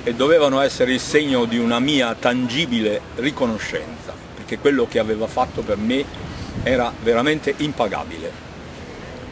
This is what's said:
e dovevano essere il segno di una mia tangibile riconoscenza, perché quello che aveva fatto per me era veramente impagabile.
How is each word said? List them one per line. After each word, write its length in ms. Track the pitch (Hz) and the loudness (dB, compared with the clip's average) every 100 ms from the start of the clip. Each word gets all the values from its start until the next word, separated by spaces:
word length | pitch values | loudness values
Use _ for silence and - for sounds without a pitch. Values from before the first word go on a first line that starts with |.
e 100 | 123 | -4
dovevano 460 | 117 143 165 143 135 | 2 6 8 6 4
essere 320 | 139 - 127 | 2 2 2
il 80 | 127 | 2
segno 460 | - 151 147 127 117 | 4 2 4 2 2
di 120 | 117 | 2
una 220 | 117 120 | 2 2
mia 340 | 135 143 120 110 | 2 2 2 2
tangibile 840 | 123 123 123 127 165 117 107 104 - - | 2 2 0 -2 0 2 2 0 -4 -4
riconoscenza, 960 | 131 - 123 110 - 82 78 78 - - - | -4 0 -2 -2 -4 -6 -8 -12 -14 -14 -16
perché 240 | - 104 117 | -16 -10 0
quello 280 | 143 135 117 | 2 2 2
che 100 | 120 | 0
aveva 280 | 107 107 110 | 0 -2 -2
fatto 360 | - 123 - | -2 -2 -2
per 160 | 107 101 | -4 -2
me 260 | 110 131 139 - - - - - | 0 0 -2 -8 -10 -10 -8 -4
era 300 | 120 127 117 - | 0 2 0 0
veramente 520 | 113 117 139 156 - - | 2 4 4 2 -2 -2
impagabile. 720 | 151 - 107 78 78 82 82 - - - - - - - - - - | -4 0 -2 -2 -6 -8 -10 -10 -16 -16 -16 -14 -14 -14 -14 -14 -14